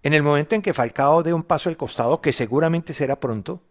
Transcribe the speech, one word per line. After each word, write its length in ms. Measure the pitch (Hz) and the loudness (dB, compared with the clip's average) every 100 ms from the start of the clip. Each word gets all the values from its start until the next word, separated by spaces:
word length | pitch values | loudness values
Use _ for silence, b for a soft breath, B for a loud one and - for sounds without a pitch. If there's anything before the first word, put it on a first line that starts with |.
En 100 | - | 2
el 80 | 151 | 2
momento 320 | 147 143 151 | 4 2 0
en 80 | 220 | -2
que 120 | 196 | 0
Falcao 500 | 147 117 - 139 165 | -2 -2 2 4 4
dé 100 | 165 | 2
un 80 | 170 | -2
paso 260 | - 156 175 | 0 -2 -2
al 80 | 160 | -6
costado, 440 | 131 - 120 160 | -8 -2 0 2
que 120 | 156 | 0
seguramente 640 | - 113 131 160 165 165 | 0 0 0 2 0 -4
será 240 | 147 135 135 | -4 -2 -2
pronto 460 | 127 110 98 180 _ | -4 -6 -8 -12 _